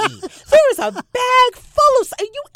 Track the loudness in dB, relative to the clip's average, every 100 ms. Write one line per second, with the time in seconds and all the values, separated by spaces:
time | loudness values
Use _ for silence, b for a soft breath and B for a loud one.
0 | -6 -8 -18 -18 0 4 4 0 -4 -8
1 | -10 -6 0 2 2 0 -12 -2 2 2
2 | -2 -6 -10 -10 -12